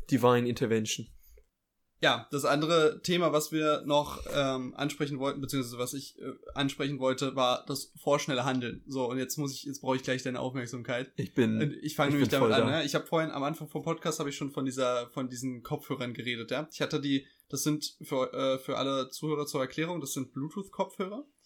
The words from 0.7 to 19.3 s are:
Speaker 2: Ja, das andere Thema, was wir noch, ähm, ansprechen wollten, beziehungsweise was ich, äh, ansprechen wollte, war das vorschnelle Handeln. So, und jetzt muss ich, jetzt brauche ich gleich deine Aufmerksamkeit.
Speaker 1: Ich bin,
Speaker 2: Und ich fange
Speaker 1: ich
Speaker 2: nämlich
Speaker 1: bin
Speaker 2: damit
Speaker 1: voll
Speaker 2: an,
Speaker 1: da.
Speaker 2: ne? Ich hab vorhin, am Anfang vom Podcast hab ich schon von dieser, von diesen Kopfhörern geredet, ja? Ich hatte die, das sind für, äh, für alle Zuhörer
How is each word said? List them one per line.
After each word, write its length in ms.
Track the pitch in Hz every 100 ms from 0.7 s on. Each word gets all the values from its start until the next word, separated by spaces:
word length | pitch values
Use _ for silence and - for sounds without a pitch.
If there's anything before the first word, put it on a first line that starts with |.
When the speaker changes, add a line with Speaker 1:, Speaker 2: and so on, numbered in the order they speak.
| 113 110 - 117 - - - _ _ _ _ _ -
Speaker 2:
Ja, 260 | 156 117 -
das 120 | 143
andere 580 | 127 147 156 170 156 -
Thema, 300 | - 175 165
was 180 | 151 151
wir 300 | 156 151 151 139
noch, 360 | 147 143 - -
ähm, 400 | 143 135 131 127 -
ansprechen 440 | 143 - 143 139
wollten, 200 | 139 143
beziehungsweise 360 | 135 135 117 120
was 160 | 123
ich, 240 | 139 - -
äh, 120 | 135 - -
ansprechen 440 | 135 139 - 139 139
wollte, 360 | 131 127 135 131
war 280 | 127 123 -
das 260 | 139 - -
vorschnelle 420 | - 143 - 127 135
Handeln. 380 | 127 120 90 -
So, 220 | 135 123
und 80 | 127
jetzt 180 | 127 -
muss 160 | 143
ich, 100 | 127
jetzt 180 | 143 135
brauche 140 | 131 131
ich 60 |
gleich 200 | 131 127
deine 160 | 131 123
Aufmerksamkeit. 720 | 131 131 120 123 113 123 135 -
Speaker 1:
Ich 160 | -
bin, 280 | - 113 110
Speaker 2:
Und 120 | 151 -
ich 140 | 151 -
fange 140 | 143
Speaker 1:
ich 40 | 143
Speaker 2:
nämlich 140 | 123
Speaker 1:
bin 100 | 139
Speaker 2:
damit 140 | 117 110
Speaker 1:
voll 60 |
Speaker 2:
an, 80 | 113
Speaker 1:
da. 80 | 156
Speaker 2:
ne? 60 | 147
Ich 100 | -
hab 120 | -
vorhin, 240 | 165 160
am 120 | 139
Anfang 240 | 139 160 151
vom 140 | 156
Podcast 360 | 151 165 175 156
hab 80 | 143
ich 80 | 139
schon 160 | 143
von 140 | 139 135
dieser, 440 | 127 127 123 120
von 180 | - 127
diesen 320 | 123 131 123
Kopfhörern 500 | - 151 - 127 123
geredet, 380 | 117 117 117 113
ja? 160 | 131 151
Ich 100 | -
hatte 180 | 143 151
die, 240 | 139 135 - _ -
das 140 | 139
sind 320 | 151 151 - -
für, 320 | - 135 131
äh, 260 | 135 135 131
für 180 | 139 123
alle 320 | 135 135 131
Zuhörer 360 | - 156